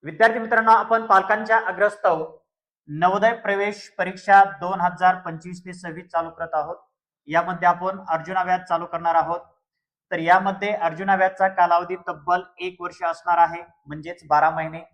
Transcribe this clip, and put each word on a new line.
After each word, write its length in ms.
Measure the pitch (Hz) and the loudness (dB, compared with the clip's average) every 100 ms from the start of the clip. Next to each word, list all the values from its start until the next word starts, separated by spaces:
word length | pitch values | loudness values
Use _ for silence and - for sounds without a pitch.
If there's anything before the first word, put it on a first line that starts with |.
विद्यार्थी 360 | 147 156 226 220 | -14 2 2 2
मित्रांनो, 320 | 226 226 220 | 0 0 6
आपण 340 | 220 208 226 220 | 4 4 -2 4
पालकांच्या 520 | 190 190 214 220 226 | 2 4 -2 2 0
आग्रहास्तव 680 | 185 180 202 202 196 160 160 - _ _ _ _ _ | 0 0 -2 0 0 0 -4 -14 _ _ _ _ _
नवोदय 460 | 151 180 196 220 | 0 0 2 0
प्रवेश 540 | 233 208 196 202 202 - - | 0 -4 -2 -2 -6 -16 -8
परीक्षा 460 | 185 190 - 196 185 160 | -6 -6 4 6 6 0
दोन 200 | 175 185 | -8 -2
हजार 340 | 175 175 185 180 | -4 2 0 0
पंचवीस 500 | 180 165 180 180 185 | -6 -12 -14 -16 -16
ते 80 | |
सव्वीस 340 | 180 175 160 180 | -16 -14 -14 -8
चालू 180 | 170 165 | -6 -6
करत 240 | - 160 | -10 -6
आहोत. 240 | 156 151 180 _ _ _ _ - | -6 -6 -10 _ _ _ _ -2
यामध्ये 400 | 160 180 175 175 | -2 -2 0 2
आपण 320 | 175 180 190 185 | 2 -2 -8 -6
अर्जुना 340 | 165 156 185 | -6 -4 -4
बॅच 240 | 180 185 - | -2 -2 -2
चालू 160 | 170 175 | -4 -4
करणार 300 | 170 170 165 | -4 0 0
आहोत. 240 | 160 170 - _ _ _ _ _ _ | 0 -4 -10 _ _ _ _ _ _
तर 80 | 170 | -6
यामध्ये 520 | 165 185 196 196 202 | 4 4 4 -4 -6
अर्जुना 440 | 214 165 160 196 190 | -4 -4 -4 -2 2
बॅचचा 320 | 190 190 190 | 2 2 -2
कालावधी 480 | 190 175 170 175 185 180 | 2 2 2 0 -10 -8
तब्बल 340 | 170 147 180 185 _ | -10 -2 -2 -4 _
एक 240 | 180 185 | -12 -10
वर्ष 220 | 175 175 | -14 -6
असणार 340 | 175 165 - 175 | -6 -6 -2 2
आहे, 240 | 165 170 175 _ - | 2 0 -16 _ -16
म्हणजेच 420 | 151 156 175 147 | -14 -12 -16 0
बारा 220 | 151 156 | 2 2
महिने. 340 | 160 160 165 - | 0 -8 -12 -18